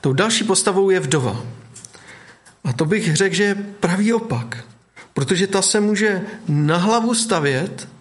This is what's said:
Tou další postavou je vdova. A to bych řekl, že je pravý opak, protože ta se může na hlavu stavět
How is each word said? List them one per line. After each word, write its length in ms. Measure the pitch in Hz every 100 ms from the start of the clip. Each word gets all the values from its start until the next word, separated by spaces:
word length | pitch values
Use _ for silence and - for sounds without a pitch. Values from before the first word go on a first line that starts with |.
Tou 120 | 143
další 300 | 135 214 226
postavou 460 | 214 185 - 190 196
je 100 | 185
vdova. 420 | 147 156 117 107 - - - - - - - - - - - _
A 100 | -
to 120 | 120 160
bych 300 | 208 170 147
řekl, 200 | 190 170
že 80 |
je 120 | 202 196
pravý 580 | 202 - 175 185 208
opak, 500 | 226 226 123 117 117 - - _ - -
protože 340 | - 135 180 190
ta 140 | 196
se 180 | 190 214
může 420 | 208 202 214 190 202 - -
na 300 | 147 151 170
hlavu 380 | 190 233 226 226
stavět 720 | - 180 143 131 190 - - -